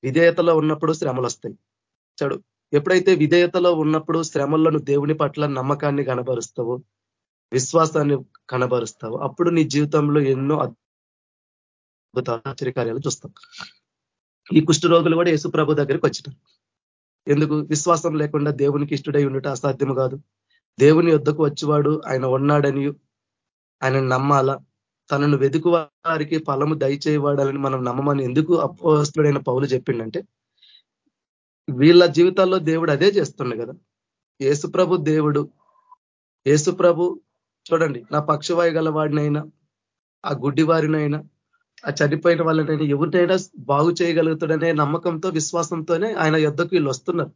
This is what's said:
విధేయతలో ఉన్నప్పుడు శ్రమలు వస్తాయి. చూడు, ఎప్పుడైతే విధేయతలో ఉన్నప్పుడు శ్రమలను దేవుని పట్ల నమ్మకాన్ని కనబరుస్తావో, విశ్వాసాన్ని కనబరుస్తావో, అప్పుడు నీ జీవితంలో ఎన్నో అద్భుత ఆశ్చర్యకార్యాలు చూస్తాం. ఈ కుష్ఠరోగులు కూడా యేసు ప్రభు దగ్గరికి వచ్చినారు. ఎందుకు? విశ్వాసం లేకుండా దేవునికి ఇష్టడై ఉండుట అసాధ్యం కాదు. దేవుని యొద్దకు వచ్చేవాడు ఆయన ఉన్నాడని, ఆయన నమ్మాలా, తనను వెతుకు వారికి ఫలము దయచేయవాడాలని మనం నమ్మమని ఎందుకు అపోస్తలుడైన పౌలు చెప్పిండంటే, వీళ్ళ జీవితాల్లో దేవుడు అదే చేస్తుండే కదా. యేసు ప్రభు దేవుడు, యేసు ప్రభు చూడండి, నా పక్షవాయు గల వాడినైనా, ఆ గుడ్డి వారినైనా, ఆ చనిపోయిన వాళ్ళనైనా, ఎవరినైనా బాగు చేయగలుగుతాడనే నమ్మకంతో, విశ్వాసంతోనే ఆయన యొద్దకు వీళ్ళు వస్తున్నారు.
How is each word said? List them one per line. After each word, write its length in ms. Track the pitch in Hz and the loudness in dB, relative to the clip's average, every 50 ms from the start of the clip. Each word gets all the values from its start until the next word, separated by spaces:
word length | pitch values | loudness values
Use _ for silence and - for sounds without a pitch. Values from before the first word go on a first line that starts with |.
| - | -6
విధేయతలో 520 | 135 127 160 170 170 165 175 170 170 165 156 | -2 2 4 4 4 4 4 2 4 4 4
ఉన్నప్పుడు 360 | 151 156 151 151 160 165 190 | 2 2 0 0 0 -2 -2
శ్రమలు 320 | 175 - 143 127 127 127 | -2 -2 -4 -4 -2 -4
వస్తాయి. 300 | 120 - _ _ 117 101 _ _ _ _ _ _ _ _ _ _ _ _ - | -4 -6 _ _ -14 -14 _ _ _ _ _ _ _ _ _ _ _ _ -6
చూడు, 260 | 151 139 - - _ _ _ _ _ _ - | -4 -4 -4 -6 _ _ _ _ _ _ 0
ఎప్పుడైతే 420 | 147 147 180 185 185 180 196 185 | 0 2 4 2 4 6 4 4
విధేయతలో 580 | 156 151 151 170 175 175 175 175 185 175 180 175 | 4 4 4 4 4 4 4 0 2 2 2 2
ఉన్నప్పుడు 500 | 160 156 151 156 156 156 - 165 165 165 | 2 2 0 0 0 -2 -2 -2 -2 -2
శ్రమలను 560 | 160 - 147 139 139 151 156 156 160 156 151 | -2 -4 -4 -2 0 2 2 2 2 2 0
దేవుని 340 | - 135 139 143 143 147 156 | -2 0 0 0 2 0 0
పట్ల 340 | 156 156 143 147 - 151 147 | 0 -2 -4 -2 -4 -4 -4
నమ్మకాన్ని 560 | 143 135 127 135 143 139 151 147 139 143 139 | -2 -4 -2 -2 -2 -2 -2 -2 -2 -2 -2
కనబరుస్తావో, 720 | 123 127 120 120 123 127 117 113 - _ - 123 113 123 123 123 _ _ _ _ _ _ _ _ _ _ _ _ _ | -2 -4 -4 -4 -4 -4 -4 -6 -8 _ -8 -6 -6 -6 -8 -8 _ _ _ _ _ _ _ _ _ _ _ _ _
విశ్వాసాన్ని 680 | - 131 127 - - 165 160 156 160 160 147 143 143 131 - _ _ _ _ _ | -4 -4 -4 0 2 2 2 2 2 0 0 0 0 -2 -4 _ _ _ _ _
కనబరుస్తావో, 680 | - 127 127 127 127 123 113 110 - _ - 110 113 - | -4 -4 -2 0 0 -2 -2 -4 -10 _ -12 -10 -8 -6
అప్పుడు 320 | - 135 127 _ 175 170 | -6 -8 -4 _ -2 0
నీ 140 | 170 165 156 | 2 2 0
జీవితంలో 560 | 143 135 143 147 147 151 156 147 147 147 151 | 0 0 -2 -2 0 0 0 0 2 2 2
ఎన్నో 340 | 143 135 135 127 135 139 156 151 | 2 2 0 0 0 -2 0 -2
అద్భుత 1700 | - - - _ _ _ _ _ _ _ _ _ _ _ _ _ _ _ _ _ _ _ _ _ _ _ _ _ _ _ _ 127 127 127 | -2 -4 -6 _ _ _ _ _ _ _ _ _ _ _ _ _ _ _ _ _ _ _ _ _ _ _ _ _ _ _ _ -6 -4 -4
ఆశ్చర్యకార్యాలు 680 | 120 113 - 135 135 - 143 127 123 - 120 113 113 127 | -6 -6 -6 -10 -10 -6 -8 -6 -4 -4 -4 -4 -4 -4
చూస్తాం. 320 | 135 - - - _ - _ - - _ - - - - _ _ _ _ _ _ _ _ _ _ _ _ _ _ _ - - | -6 -6 -8 -8 _ -20 _ -20 -20 _ -18 -18 -18 -18 _ _ _ _ _ _ _ _ _ _ _ _ _ _ _ 2 2
ఈ 80 | 156 151 | 2 4
కుష్ఠరోగులు 500 | 160 160 156 - 170 170 170 160 156 160 | 4 0 2 2 4 4 4 4 2 0
కూడా 140 | 165 175 175 | 2 2 2
యేసు 180 | 160 147 - 165 | 0 0 -2 -2
ప్రభు 260 | 151 156 156 143 151 | -2 -2 0 0 0
దగ్గరికి 320 | 143 143 123 139 123 - | 0 0 -2 -2 0 0
వచ్చినారు. 320 | 143 - - - 143 135 _ _ _ _ _ _ _ _ _ _ _ _ _ _ _ _ _ _ 131 | -2 -2 -2 -14 -14 -20 _ _ _ _ _ _ _ _ _ _ _ _ _ _ _ _ _ _ -2
ఎందుకు? 240 | 143 143 151 147 151 | 0 0 0 0 -2
విశ్వాసం 580 | 151 147 143 151 147 - 180 170 165 165 170 151 | -4 -4 -4 -4 -4 0 0 0 0 0 -4 -2
లేకుండా 360 | 156 151 147 147 151 143 151 | -2 -4 -2 -2 -2 -2 -2
దేవునికి 420 | 147 123 143 143 143 147 147 143 151 | -2 0 0 0 0 -2 -4 -4 -6
ఇష్టడై 300 | 135 - - 143 147 143 | -8 -6 -4 -2 0 0
ఉండుట 220 | 139 135 135 135 147 | 0 -2 -4 -6 -6
అసాధ్యం 440 | 139 127 - 143 131 123 139 135 135 | -8 -4 -4 -4 -2 -2 -4 -4 -2
కాదు. 260 | 131 135 127 131 143 - _ _ _ _ _ _ _ _ _ _ - | -2 -2 -4 -4 -8 -16 _ _ _ _ _ _ _ _ _ _ 4
దేవుని 320 | 127 143 160 160 175 170 | 6 6 6 6 4 4
యొద్దకు 300 | 160 151 135 147 151 151 156 | 2 2 2 0 -2 0 0
వచ్చేవాడు 580 | 147 147 - - 147 151 147 143 143 151 151 - | -2 -2 -4 -4 0 0 2 2 0 0 -2 -4
ఆయన 200 | - 131 131 127 | -4 -4 -4 -2
ఉన్నాడని, 600 | 131 127 131 139 143 147 147 139 143 135 139 139 143 143 _ _ _ _ _ _ _ _ _ _ _ _ _ _ _ _ _ | 0 -2 0 2 2 2 2 2 0 0 -2 -4 -6 -6 _ _ _ _ _ _ _ _ _ _ _ _ _ _ _ _ _
ఆయన 180 | - 131 131 135 | -4 -2 0 0
నమ్మాలా, 560 | 135 131 131 127 135 139 143 139 131 135 135 131 - _ _ _ _ _ _ _ _ _ | 0 0 0 0 2 2 2 2 2 2 -2 -4 -8 _ _ _ _ _ _ _ _ _
తనను 280 | 147 139 143 147 147 135 | -4 -2 2 2 2 2
వెతుకు 320 | 131 139 135 165 156 175 | 2 0 0 0 0 2
వారికి 680 | 170 170 156 143 _ _ _ 165 165 156 156 151 165 151 | 0 0 0 -4 _ _ _ -4 -4 -4 -4 -4 -4 -6
ఫలము 360 | 156 - 139 135 143 147 160 | -4 -4 -4 -2 -2 -2 -2
దయచేయవాడాలని 800 | 147 139 135 139 143 - 151 151 151 143 147 143 139 139 139 139 139 | -2 -2 -2 -2 -2 -2 -2 -2 0 0 0 0 0 0 -2 -2 -2
మనం 220 | 139 139 131 131 127 | -4 -4 -4 -4 -4
నమ్మమని 380 | 123 123 127 135 143 143 139 135 | -4 -4 -2 -2 0 0 0 -2
ఎందుకు 300 | 123 123 143 156 156 175 | -2 0 -2 0 2 0
అపోస్తలుడైన 840 | 165 156 - - - - 170 156 151 147 147 - - 151 151 143 143 | 0 0 -2 -6 -4 0 2 2 2 2 -2 -2 0 0 2 2 0
పౌలు 280 | 143 - 127 127 139 | -2 -2 -2 -2 -2
చెప్పిండంటే, 580 | 139 127 127 - - 131 117 110 110 107 - - _ _ _ _ _ _ _ _ _ - _ _ _ _ _ _ _ _ _ _ _ _ _ _ _ _ _ _ - | -2 -2 -4 -2 -4 -4 -4 -4 -6 -8 -10 -10 _ _ _ _ _ _ _ _ _ -20 _ _ _ _ _ _ _ _ _ _ _ _ _ _ _ _ _ _ -10
వీళ్ళ 380 | 135 123 135 160 170 175 180 | -2 4 6 8 8 8 8
జీవితాల్లో 540 | 170 147 160 175 180 185 190 190 185 185 190 | 6 6 4 2 4 4 2 2 2 2 0
దేవుడు 320 | 160 156 160 160 165 165 | 0 0 -2 0 0 0
అదే 180 | 147 139 156 202 | 0 2 2 2
చేస్తుండే 480 | 202 208 156 - - _ 143 123 117 110 | 2 2 -2 -2 -6 _ -6 -6 -6 -6
కదా. 160 | 117 110 - - _ _ _ _ _ _ _ _ _ _ _ _ | -8 -10 -12 -18 _ _ _ _ _ _ _ _ _ _ _ _
యేసు 260 | 135 135 147 147 151 180 | 0 0 0 0 -2 -6
ప్రభు 300 | - - 185 170 180 180 | 0 0 2 2 2 0
దేవుడు, 440 | 147 151 151 156 151 151 147 143 147 - _ _ _ _ _ _ _ _ - _ _ _ _ _ _ _ _ _ _ | 0 0 0 2 2 2 0 0 -2 -4 _ _ _ _ _ _ _ _ -20 _ _ _ _ _ _ _ _ _ _
యేసు 260 | 135 143 151 151 185 | 2 2 4 4 0
ప్రభు 480 | 175 180 175 175 170 156 175 180 - - _ _ _ _ _ _ _ _ _ | -2 2 4 4 4 4 0 -2 -2 -6 _ _ _ _ _ _ _ _ _
చూడండి, 340 | - 165 160 165 151 135 120 113 _ | -2 0 0 0 0 -2 -6 -10 _
నా 80 | 143 151 | -4 -4
పక్షవాయు 520 | 147 147 151 151 151 - 180 170 170 170 | 0 0 -2 -2 -2 -2 0 2 2 2
గల 180 | 160 165 160 156 | 2 0 -2 -2
వాడినైనా, 520 | 151 156 156 151 143 147 147 151 147 151 151 - _ _ _ _ _ _ _ _ _ _ _ _ _ _ - | 0 -2 -2 0 0 -2 0 0 -2 -2 -4 -8 _ _ _ _ _ _ _ _ _ _ _ _ _ _ -8
ఆ 80 | - 143 | -6 -6
గుడ్డి 300 | 123 117 139 139 135 160 | -2 -2 -4 0 0 2
వారినైనా, 560 | 151 165 160 156 156 156 156 151 147 147 151 - - _ _ _ _ _ _ _ _ _ - - | 2 2 2 2 0 0 0 0 -2 -4 -4 -8 -12 _ _ _ _ _ _ _ _ _ -16 -10
ఆ 40 | - | -8
చనిపోయిన 520 | 143 - 151 147 151 165 - 175 170 160 | -2 0 0 0 0 0 2 2 2 2
వాళ్ళనైనా, 420 | 170 160 156 156 156 147 160 147 156 | 2 0 0 0 0 -2 -2 -2 0
ఎవరినైనా 540 | 147 143 139 147 165 147 185 175 175 185 185 185 - _ - | -2 0 0 -2 0 2 2 2 2 2 0 -2 -6 _ -20
బాగు 340 | 131 117 139 139 151 170 | -4 -2 0 2 2 2
చేయగలుగుతాడనే 800 | 175 170 180 170 165 160 160 160 160 156 175 160 160 156 156 170 | 0 0 0 0 0 0 0 0 -2 -2 -2 -2 -2 0 0 0
నమ్మకంతో, 580 | 165 151 151 143 151 165 165 180 170 160 160 190 | 0 0 0 0 -2 -2 -2 -4 -4 -4 -6 -4
విశ్వాసంతోనే 800 | 170 160 151 - - 170 170 160 180 165 156 165 170 165 190 226 220 | -4 -4 -4 -4 -4 -4 -4 -4 -6 -8 -4 -2 -2 -2 -2 -4 -2
ఆయన 220 | - 165 156 156 | 0 0 0 2
యొద్దకు 340 | 160 151 151 147 143 170 170 | 2 0 0 0 -2 -4 -2
వీళ్ళు 180 | 185 175 151 143 | 0 -2 0 0
వస్తున్నారు. 420 | 131 131 _ - 175 170 147 - - | -4 -6 _ -6 -4 -4 -4 -6 -8